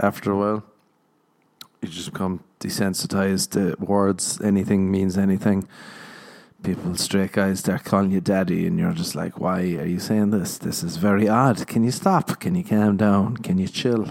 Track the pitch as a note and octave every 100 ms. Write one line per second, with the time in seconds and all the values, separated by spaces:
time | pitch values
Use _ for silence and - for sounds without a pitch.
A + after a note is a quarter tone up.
0 | G2+ - G#2 G2 G#2 G#2+ - _ _ _
1 | _ _ _ _ _ _ - _ F2 F2
2 | - - F#2 F#2 - _ G2 - G2 F2+
3 | - G2 G2 F#2+ - - F2+ - G2 G2+
4 | G2 F#2 - - G#2 G2 F#2+ G2+ F#2+ F#2+
5 | F#2+ F#2+ G2 F#2+ G#2 G2 F#2+ - - -
6 | - - - - - _ F#2+ F2 F2 F2
7 | - G2 F#2+ G#2 G2 F#2+ G#2 F2+ - G2
8 | G2 F#2+ G2+ F#2+ F2 F2 F2 E2+ F2 E2
9 | F2 D#2 F2 - F2+ F#2 F2+ E2+ E2 F2+
10 | - G#2+ G#2 G#2 E2 - - - E2+ E2
11 | G2+ G2+ G#2 A#2 C3+ G#2 - A#2 A#2 -
12 | G3 F3 - - F#3 F3+ - - G#2 G2
13 | G#2 G2 A2+ A#2+ - F#2 F#2 - B2 A2+
14 | F#2+